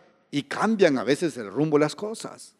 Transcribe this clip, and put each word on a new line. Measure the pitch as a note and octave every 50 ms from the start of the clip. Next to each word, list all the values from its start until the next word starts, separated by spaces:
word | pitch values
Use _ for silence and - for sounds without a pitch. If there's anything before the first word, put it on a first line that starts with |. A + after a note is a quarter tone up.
| _ _ _ _ _ _ -
Y | C#3+ -
cambian | - - - F3 G#3+ A3+ G3 F#3+ D#3+ C#3 B2
a | G2
veces | A2+ D3 - F#3 D#3+ B2
el | B2 A2 G2+
rumbo | F#2+ B2 D3+ D#3+ D3 D3
de | D3+
las | D3+ -
cosas. | - G#3 G#3+ A3+ - - B2+ - - - - _